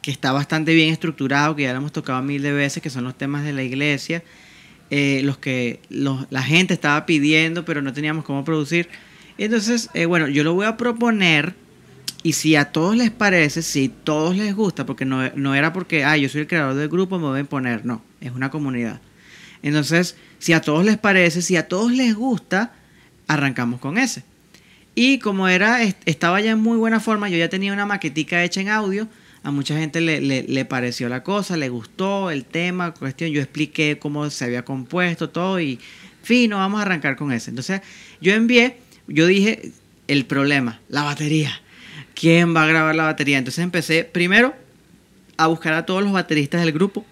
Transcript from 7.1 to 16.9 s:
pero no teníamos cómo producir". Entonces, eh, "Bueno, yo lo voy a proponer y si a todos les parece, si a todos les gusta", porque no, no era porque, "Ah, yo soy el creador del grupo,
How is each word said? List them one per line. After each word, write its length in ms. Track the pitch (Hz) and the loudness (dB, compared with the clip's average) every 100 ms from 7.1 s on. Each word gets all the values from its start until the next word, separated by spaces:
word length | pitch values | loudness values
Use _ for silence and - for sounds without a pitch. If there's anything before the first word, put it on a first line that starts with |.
| 160 147 156 160 170 170 | 2 4 2 2 -2 -4
pero 160 | 147 | -4
no 100 | 139 | -4
teníamos 320 | 131 151 160 | -6 -4 -6
cómo 200 | 147 139 135 | -4 -6 -2
producir". 420 | 160 143 170 170 - - - - - | -2 0 -2 -2 -10 -20 -20 -20 -8
Entonces, 540 | 214 233 202 240 226 | -2 0 0 -2 -2
eh, 140 | 170 170 | -2 2
"Bueno, 200 | 175 151 | 2 2
yo 140 | 143 | 2
lo 120 | 151 | 2
voy 100 | 175 | 2
a 140 | 214 220 | 0 0
proponer 720 | 240 233 240 220 180 156 156 - - - - - - - | -2 0 0 2 4 4 2 -6 -20 -20 -20 -14 -14 -4
y 100 | 165 | -2
si 240 | 151 156 151 | 0 4 4
a 160 | 143 | 4
todos 240 | 160 170 226 | 0 0 2
les 140 | 240 | 0
parece, 500 | - 208 185 151 165 | 2 2 4 2 0
si 260 | 160 147 135 | -4 -2 -2
a 160 | - | -2
todos 300 | - 151 160 185 | -2 0 0 0
les 160 | 214 | -2
gusta", 320 | 196 214 160 139 | 0 -2 -2 -8
porque 180 | 131 | -4
no, 260 | 135 131 131 | -4 -2 -2
no 200 | 147 139 | -2 0
era 200 | 139 156 | 2 0
porque, 280 | 175 175 160 | -2 -4 0
"Ah, 140 | 139 151 | 2 2
yo 140 | 139 | 2
soy 100 | 139 | -2
el 60 | 151 | -2
creador 300 | 170 139 135 | -2 0 -2
del 120 | |
grupo, 300 | 147 | -2